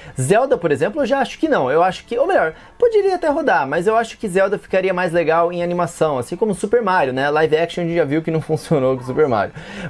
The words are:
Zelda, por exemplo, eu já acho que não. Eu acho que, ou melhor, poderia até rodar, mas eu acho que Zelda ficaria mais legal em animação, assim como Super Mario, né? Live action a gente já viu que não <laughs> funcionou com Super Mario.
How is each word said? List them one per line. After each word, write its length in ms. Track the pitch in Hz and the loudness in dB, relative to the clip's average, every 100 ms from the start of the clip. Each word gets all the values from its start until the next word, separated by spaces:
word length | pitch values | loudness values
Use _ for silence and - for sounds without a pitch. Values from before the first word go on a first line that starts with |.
| - - | -14 -6
Zelda, 380 | 131 208 262 226 | 2 2 4 0
por 140 | 165 | 0
exemplo, 320 | 139 175 254 | 0 0 -2
eu 40 | 254 | 0
já 120 | 269 | 0
acho 200 | 254 - | -2 -2
que 100 | 320 | 0
não. 220 | 220 127 | 2 2
Eu 120 | 151 | 2
acho 220 | 185 175 | 2 0
que, 120 | - 233 | -6 -2
ou 120 | 339 | 2
melhor, 260 | 339 160 160 - - | 2 0 -4 -12 0
poderia 380 | 480 427 392 359 | 2 4 2 0
até 120 | 330 | 0
rodar, 380 | 285 - 175 135 | 0 2 0 0
mas 220 | 156 180 | 0 0
eu 80 | 220 | 0
acho 200 | 226 - | -2 -6
que 100 | 220 | -4
Zelda 280 | 180 196 196 | 0 0 -2
ficaria 380 | - 190 185 | -2 -2 0
mais 180 | 175 180 | 0 0
legal 400 | 170 156 165 170 | 0 2 2 2
em 120 | 175 | 0
animação, 520 | 175 175 170 - 160 135 | -4 -2 -2 0 0 0
assim 200 | 120 175 | -4 -4
como 180 | 220 | -2
Super 260 | 185 214 240 | -2 0 0
Mario, 320 | 208 185 139 | 2 0 0
né? 160 | 127 143 | 0 0
Live 280 | 151 160 156 | 2 2 2
action 260 | 170 - | 0 -4
a 40 | 170 | -2
gente 100 | 170 | 0
já 80 | |
viu 180 | 151 151 | 0 0
que 80 | 160 | 0
não 100 | 160 | -4
<laughs> 0 | |
funcionou 560 | 156 156 - 156 131 131 | -2 -4 0 0 2 0
com 60 | |
Super 240 | 127 127 151 | -2 0 2
Mario. 260 | 110 92 - - - | 2 -2 -6 -16 -12